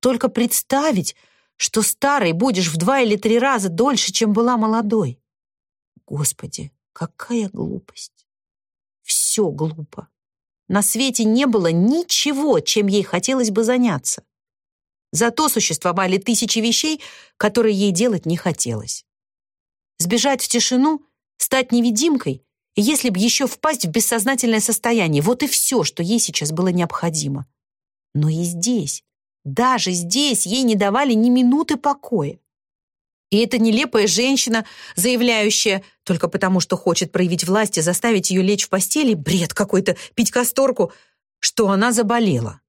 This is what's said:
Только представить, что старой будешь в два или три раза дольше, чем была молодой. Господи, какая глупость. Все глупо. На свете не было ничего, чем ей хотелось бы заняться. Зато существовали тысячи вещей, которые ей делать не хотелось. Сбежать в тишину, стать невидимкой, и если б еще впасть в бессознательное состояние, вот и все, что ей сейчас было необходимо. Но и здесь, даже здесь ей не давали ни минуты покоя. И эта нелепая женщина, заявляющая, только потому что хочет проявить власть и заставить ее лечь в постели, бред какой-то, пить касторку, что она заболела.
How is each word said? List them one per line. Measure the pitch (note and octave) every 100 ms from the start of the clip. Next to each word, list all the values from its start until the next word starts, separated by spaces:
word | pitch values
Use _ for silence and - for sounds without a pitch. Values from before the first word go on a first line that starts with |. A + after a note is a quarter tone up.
Только | B3 A#3+ C4
представить, | - A#3+ - - C4+ D#4 G#3+ D3 - _ _ _ _
что | - G#3+
старой | G#3 - C#4 C#4+ F3+
будешь | E3 B3+ F#3+ E3+
в | D#3+
два | F3+ C4+
или | A#3+ G#3
три | A3 A#3
раза | C4+ B3+ F#3+
дольше, | E3 B3+ C4+ -
чем | - A3
была | G#3 A#3 A#3+
молодой. | A3 A3 G#3+ A3 D3 B2 _ _ _ _ _ _ _ _ _
Господи, | D3 D3 - D3 - D3+ _ _
какая | - E3 _ - A#3 G3+
глупость. | G3+ D#3+ F#3+ - - - _ _ _ _ _ _ _ _ _
Все | - - - - F#3+
глупо. | D3 D#3 D#3 D3+ - - _ _ _ _ _ _
На | F#3+
свете | G#3 A3 C4+ B3
не | A3 A3+ C#4
было | A3 E3+
ничего, | E3 G3+ D#4 F4 - C#4+ C#4 D4 F#3+
чем | - A3 G3+
ей | G3+
хотелось | F#3+ F3 F3+ C4 A3+
бы | G3+
заняться. | A3+ B3+ B3 D3 - - _ _ _ _ _ _ _ _ _
Зато | D3+ A#3 A#3 D4+
существовали | A3+ - - F3+ F3 F#3 F#3
тысячи | F#3+ A3+ A3+ A3+
вещей, | A3+ A3+ D#4 D#4 - - - _
которые | G#3+ G#3 A3
ей | G3+ G3+
делать | F3 A#3+ F#3+ D#3+
не | E3+
хотелось. | F#3 D3+ B2 A2+ A2+ - _ _ _ _ _ _ _ _ _ _
Сбежать | F3 A#3 C#4 C4+
в | -
тишину, | A#3+ - B3+ C#4+ D4+ _ _ _ _
стать | - C4 B3+
невидимкой, | A#3+ A#3+ G#3+ D#4+ C#4 D#3 C3+ _ _ _
и | -
если | G#3 D#4 B3+
б | F#3
еще | A3+ - C4
впасть | - D#4 D#4 F3
в |
бессознательное | F#3+ A3 A#3 A3+ C4+ A#3+ A3
состояние, | G#3 A3+ A#3+ A#3 E3+ D3
вот | D#3 B3
и | D4
все, | - - B3
что | D3+ -
ей | E3+ A3+
сейчас | - D#3 D3
было | D#3+ F#3
необходимо. | F3+ E3+ - E3+ D#3+ C#3+ C#3 C3 _ _ _ _ _ _
Но | C#3+ D3+
и | D#3+
здесь, | F3 E3+ G3 B3 C#3+ - _ _ _ _
даже | D3 C3+ B3 B3+ -
здесь | F3+ E3+ G#3 C#4+ A#3
ей | F3 B3
не | B3+
давали | G#3+ G3+ A3 C#4+
ни | A3 A#3+
минуты | B3 B3 C#4 D#4+ D4+
покоя. | D4 C#4 - G#3+ C#3+ - _ _ _ _ _ _ _ _ _
И | G3+
эта | A#3 B3
нелепая | A3+ A3 D4+ A3 G#3
женщина, | G3+ B3+ C4+ - A3+ G#3+ - - -
заявляющая, | G#3+ B3 A#3+ A3 G#3+ G#3 G#3+ G3 - _
только | - F3 E3+
потому | F#3 F#3+ F#3
что | - F3+
хочет | - E3 F3
проявить | - F3+ F3
власть | E3 G3+ G#3 E3+
и |
заставить | D#3+ F3+ A#3 G#3+ -
ее | F#3
лечь | F#3+ G3+ -
в |
постели, | F#3+ - D4+ C#4
бред | F#3+ C#3+ F3+ E3
какой-то, | - G3+ G3 F#3+ F3 -
пить | - A3
касторку, | B3 A#3+ - C4+ B3+ F3+ - _ _ _ _
что | - - G#3
она | G3 A#3
заболела. | A#3 G#3+ A#3+ G#3+ B2+ A2+ -